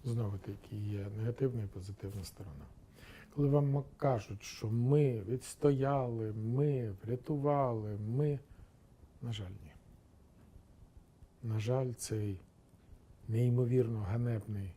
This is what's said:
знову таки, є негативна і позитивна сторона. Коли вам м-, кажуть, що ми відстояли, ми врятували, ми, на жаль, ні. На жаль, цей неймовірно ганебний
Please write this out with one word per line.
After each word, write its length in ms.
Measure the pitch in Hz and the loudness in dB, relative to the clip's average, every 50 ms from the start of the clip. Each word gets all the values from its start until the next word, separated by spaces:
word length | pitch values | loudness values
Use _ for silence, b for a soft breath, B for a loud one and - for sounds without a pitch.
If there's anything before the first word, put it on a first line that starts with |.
| - | -2
знову 340 | 123 113 117 113 101 98 95 | -2 0 0 0 0 -2 -4
таки, 380 | - - 101 - - - 107 | -6 -8 -10 -10 -10 -10 -6
є 300 | 107 104 104 104 101 98 101 101 | -4 -4 -4 -4 -4 -4 -6 -4
негативна 460 | 107 110 117 117 - 135 131 117 117 | -2 -2 -2 0 2 0 0 2 -2
і 40 | 107 | -6
позитивна 580 | 98 - 98 92 101 98 - - 98 104 98 87 | -6 -8 -10 -10 -10 -10 -8 -8 -8 -6 -8 -8
сторона. 400 | - - - 101 101 71 - - - - - - B B B B B B B B B - | -10 -12 -14 -14 -14 -12 -14 -16 -16 -18 -20 -20 B B B B B B B B B -2
Коли 140 | 143 143 139 | 2 4 6
вам 280 | 139 147 147 139 139 | 6 6 6 4 2
м-, 80 | 143 139 - - | 0 0 -4 -6
кажуть, 460 | - - 139 127 113 104 - 107 104 | 0 2 2 2 2 0 -6 -12 -10
що 280 | - - - - - 110 | -10 -14 -8 -6 -2 0
ми 500 | 113 117 117 131 143 151 147 135 120 110 | 2 2 4 6 6 6 6 4 2 0
відстояли, 1120 | 95 95 127 127 - - - - - 147 143 131 135 139 139 139 127 120 117 113 110 107 | -2 -2 -4 -4 -4 -10 -6 4 4 6 6 6 4 2 2 2 0 0 -2 -2 -2 -2
ми 640 | 107 110 110 113 120 135 147 151 143 127 117 107 95 95 | -2 -2 -2 0 2 2 4 2 2 0 0 -4 -6 -6
врятували, 960 | - 107 123 127 - - 156 143 139 147 143 143 135 127 117 110 107 107 104 101 | -4 -4 -4 -4 -2 -2 -2 0 2 2 4 4 4 2 0 -2 -2 -4 -4 -4
ми, 400 | 107 107 120 135 151 147 143 135 - B B B B B B B B B B - - - - - | -4 -2 0 2 2 2 0 -2 -6 B B B B B B B B B B -20 -20 -20 -18 -10
на 100 | - 120 | -8 -6
жаль, 180 | 113 104 98 90 98 101 - | -6 -6 -8 -10 -12 -14 -16
ні. 80 | 76 - - - - - - - - - - - - - - - - - - - - - - - - - - - - - - - - - - | -18 -20 -20 -20 -20 -20 -20 -20 -20 -20 -20 -20 -20 -20 -20 -20 -20 -20 -20 -20 -20 -20 -20 -20 -20 -20 -20 -20 -20 -20 -20 -20 -20 -18 -8
На 160 | - 113 107 110 | -6 -2 -2 0
жаль, 340 | 104 117 127 131 131 127 | 2 2 2 2 2 -2
цей 480 | 113 - - - 113 107 104 104 98 90 - - _ - - - - - - - - - - - - - - - | -4 -6 -6 -4 -2 -2 -2 -4 -4 -6 -10 -20 _ -20 -20 -20 -20 -20 -20 -20 -20 -20 -20 -20 -20 -16 -6 -2
неймовірно 720 | 110 117 123 123 120 123 127 120 127 127 117 113 117 110 | 2 2 4 4 4 4 4 4 4 4 4 4 0 -2
ганебний 760 | 101 90 104 120 120 120 117 107 98 - 104 101 98 95 85 | -2 0 0 0 0 0 0 -2 -4 -4 -6 -6 -6 -8 -10